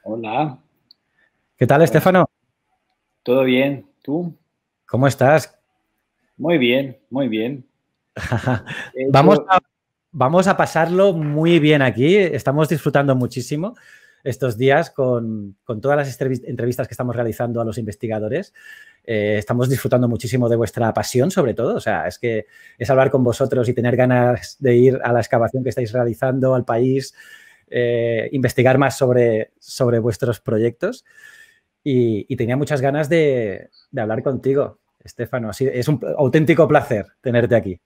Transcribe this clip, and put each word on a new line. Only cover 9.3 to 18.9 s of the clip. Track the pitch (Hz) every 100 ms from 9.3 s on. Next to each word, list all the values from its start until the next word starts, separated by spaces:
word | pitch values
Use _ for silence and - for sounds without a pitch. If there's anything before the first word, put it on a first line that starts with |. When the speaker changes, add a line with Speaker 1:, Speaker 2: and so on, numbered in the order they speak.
| 196
Speaker 1:
hecho | 165
Speaker 2:
a, | 185 _ _ _ _ _
vamos | 160 127 175 185
a | 185
pasarlo | 156 160 165 180 196
muy | 165 147 147 165 170
bien | 151 147
aquí. | 131 107 143 208
Estamos | 175 131 - 143 156
disfrutando | 156 156 143 143 131
muchísimo | 123 - 120 147 196 254 _ - _ _
estos | - 117 131 107
días | 131 139 -
con, | - 127 120 113 110 101 98
con | - 107
todas | 131 147
las | 139
entrevis-, | 127 131 131 -
entrevistas | 123 120 123 123
que |
estamos | - 123 117
realizando | 117 - 120 117
a | 113
los | 113
investigadores. | 107 - 113 107 107 143 202 _ - - -